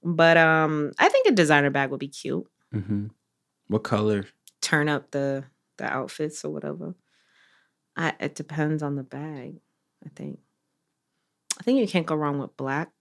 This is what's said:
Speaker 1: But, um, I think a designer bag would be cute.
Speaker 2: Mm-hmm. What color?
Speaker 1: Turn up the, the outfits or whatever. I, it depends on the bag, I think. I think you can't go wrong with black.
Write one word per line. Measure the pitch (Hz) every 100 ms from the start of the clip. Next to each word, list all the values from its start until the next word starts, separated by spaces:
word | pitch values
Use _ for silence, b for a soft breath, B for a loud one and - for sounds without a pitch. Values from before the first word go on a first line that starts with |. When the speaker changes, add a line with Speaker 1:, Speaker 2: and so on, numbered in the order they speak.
Speaker 1:
But, | 170 165 165 165
um, | 160 160 156 151 147 -
I | 370
think | 539 508
a |
designer | 226 156 147 143
bag | 139 135
would | 139
be | 143
cute. | - - 131 - _ _
Speaker 2:
Mm-hmm. | 113 101 104 107 _ _ _ _ _ _
What | 107
color? | - 104 107 104 98 _ - _
Speaker 1:
Turn | - 156 151
up | 143 139
the, | 143 139 135 131 _ _ _
the | -
outfits | 131 131 - 151 151
or | 151
whatever. | 151 147 151 160 180 _ _ _ _ _ _ _ _ _ -
I, | 160 -
it | 147
depends | - 156 151 151 156
on | 147 143
the |
bag, | 135 135 156 147 127 170 _ _ _ _
I | 160
think. | - - - _ _ _ _ _ _ _ _ _ _ _ -
I |
think | - 269
you | 208
can't | 185
go | 160
wrong | 156 147 143
with | 135 _
black. | 135 139 160 _